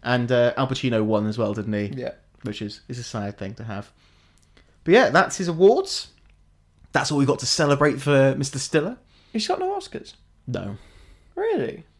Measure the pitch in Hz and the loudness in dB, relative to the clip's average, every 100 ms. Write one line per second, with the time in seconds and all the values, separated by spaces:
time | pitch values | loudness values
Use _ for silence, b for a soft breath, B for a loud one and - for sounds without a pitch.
0 | 120 123 120 123 120 127 131 131 131 113 | 0 -2 2 4 2 2 -2 -2 0 0
1 | 107 107 107 107 107 104 104 104 101 131 | 2 0 0 -2 -4 -4 -4 -4 -4 -6
2 | 123 - _ _ - 104 104 - _ 120 | -10 -12 _ _ -12 -8 -10 -12 _ -12
3 | 117 113 101 104 98 101 110 101 101 _ | -10 -8 -8 -8 -12 -12 -12 -12 -12 _
4 | b b b b b b b b - 202 | b b b b b b b b 4 6
5 | 262 156 185 - 180 165 190 269 392 - | 6 4 2 -2 -4 6 6 6 0 -6
6 | - _ _ _ _ _ _ _ _ - | -10 _ _ _ _ _ _ _ _ -2
7 | 127 147 139 139 131 - 147 143 147 139 | 0 0 2 0 0 0 2 4 2 0
8 | 143 139 135 139 135 135 - 160 165 254 | 2 4 4 2 -4 -6 -2 0 -2 -8
9 | _ b b 226 214 - 370 403 - - | _ b b -6 -4 -2 -2 -6 -10 -14
10 | - - _ _ - 123 92 95 b b | -16 -20 _ _ -8 -8 -8 -12 b b
11 | b b b - 427 403 120 214 - | b b b -6 -4 -2 -4 -8 -18